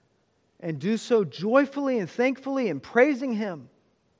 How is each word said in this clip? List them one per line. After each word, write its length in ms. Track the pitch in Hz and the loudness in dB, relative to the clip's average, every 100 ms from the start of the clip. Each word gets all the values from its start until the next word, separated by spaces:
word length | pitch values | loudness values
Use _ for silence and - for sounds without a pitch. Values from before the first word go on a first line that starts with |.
| _ _ _ _ _ _ | _ _ _ _ _ _
and 220 | 170 151 | -8 -4
do 160 | 160 220 | -2 -2
so 260 | - 233 | 2 2
joyfully 800 | 175 - 196 254 285 285 277 254 | 2 -4 2 2 2 0 -2 -2
and 100 | 175 | -2
thankfully 600 | - 254 254 269 269 233 | 0 0 0 -4 -2 -2
and 120 | 143 | -4
praising 500 | - 233 277 262 269 | -2 4 4 4 -2
Him. 360 | 214 214 160 123 _ _ _ _ _ | -4 -4 -8 -14 _ _ _ _ _